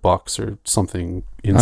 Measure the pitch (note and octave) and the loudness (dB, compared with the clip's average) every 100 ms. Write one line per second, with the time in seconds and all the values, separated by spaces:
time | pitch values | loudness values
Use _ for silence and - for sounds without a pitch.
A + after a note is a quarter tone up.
0 | F2+ F#2 - - G#2 G2+ - - F2+ F2+ | 2 2 0 -6 -6 -8 -2 0 0 -4
1 | F2 F2+ - - G#2+ G2 | -6 -8 -10 -6 2 6